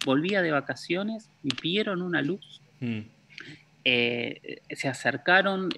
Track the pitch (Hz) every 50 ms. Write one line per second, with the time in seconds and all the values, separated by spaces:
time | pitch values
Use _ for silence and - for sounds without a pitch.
0 | - 139 131 143 156 185 208 196 180 160 151 139 135 - 139 - - - 170 180
1 | 202 214 220 220 - - _ _ - 139 127 - - 156 175 202 214 208 196 175
2 | 180 180 170 151 139 147 180 214 - - - - - - _ - 131 120 113 107
3 | 107 - - _ _ _ - - - - 156 - - _ _ _ _ 131 127 120
4 | 120 120 120 120 120 120 - - _ - - - _ _ - - - 135 127 -
5 | - 127 135 135 - - 180 190 190 196 196 190 190 175 -